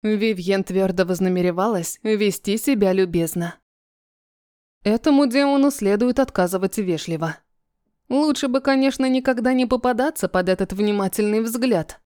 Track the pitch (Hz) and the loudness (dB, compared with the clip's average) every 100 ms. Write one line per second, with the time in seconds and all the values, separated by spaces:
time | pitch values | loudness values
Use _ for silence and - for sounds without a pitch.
0 | 214 214 220 190 175 196 190 185 190 180 | 0 0 0 -2 0 -2 0 0 0 0
1 | 180 180 185 180 180 175 208 208 170 - | 0 2 0 2 0 0 0 -2 -4 -6
2 | 220 214 208 185 - 226 - 254 196 190 | -2 0 0 -2 -4 -2 0 2 2 2
3 | 185 170 165 175 170 - _ _ _ _ | 0 0 -2 -4 -8 -10 _ _ _ _
4 | _ _ _ _ _ _ _ _ 202 226 | _ _ _ _ _ _ _ _ -2 0
5 | 311 277 285 247 277 277 277 277 202 208 | 4 4 4 2 2 4 2 2 0 2
6 | 247 240 - - 180 185 190 - 190 160 | 0 0 0 0 -2 0 -2 -4 -4 -4
7 | - 160 165 156 _ _ _ _ _ _ | -4 -4 -4 -6 _ _ _ _ _ _
8 | _ 262 302 285 277 254 269 269 269 - | _ 0 0 0 0 0 0 2 0 0
9 | 262 262 254 247 247 254 247 247 247 233 | 0 0 0 0 0 0 0 0 0 0
10 | 277 - 190 185 180 185 190 190 208 208 | -2 -2 -2 0 0 0 -2 -2 0 0
11 | 196 - 208 214 226 233 254 190 156 - | -2 -2 0 0 -2 -2 0 0 -2 -12